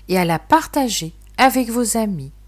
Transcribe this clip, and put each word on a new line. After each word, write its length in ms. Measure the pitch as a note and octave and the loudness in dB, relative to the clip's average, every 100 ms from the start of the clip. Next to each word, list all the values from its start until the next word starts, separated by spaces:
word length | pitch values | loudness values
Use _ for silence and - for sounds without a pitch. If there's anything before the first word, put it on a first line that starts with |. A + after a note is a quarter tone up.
| - | -4
et 100 | F#3 | 0
à 80 | F3 | 0
la 140 | E3 | -2
partager 720 | - D#4 D#4 D4+ B3+ G3 D#3+ - - - | 2 0 2 -2 -2 -2 -8 -12 -10 2
avec 320 | B3+ B3+ A#3+ | 2 2 0
vos 260 | A#3 A#3+ A#3 | -2 -2 -2
amis 360 | G#3+ F3+ C3+ - | -2 -4 -8 -16